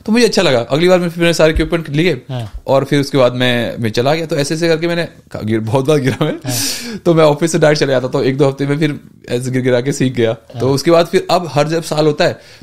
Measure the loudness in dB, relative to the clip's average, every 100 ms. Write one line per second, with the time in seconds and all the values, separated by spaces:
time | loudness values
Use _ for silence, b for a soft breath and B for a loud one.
0 | -2 2 2 2 2 2 0 0 2 2
1 | 0 0 0 4 2 2 0 -2 -2 0
2 | 0 -2 -6 -8 -8 -8 0 0 2 0
3 | 0 2 2 2 0 0 -2 -4 -4 0
4 | 0 0 -2 -4 -2 -2 0 0 -2 -4
5 | -6 -10 -14 -8 -2 -2 0 0 2 2
6 | 0 -2 -2 -4 -6 -6 B B -10 -4
7 | 0 4 4 2 0 2 2 2 0 0
8 | 0 -2 0 2 0 0 -2 0 -2 -4
9 | -12 -18 -6 -6 -2 -2 2 0 0 0
10 | -2 0 0 -2 -8 -4 -2 0 4 4
11 | 4 0 0 -2 0 -2 0 -2 -4 0
12 | 0 2 -2 -2 B B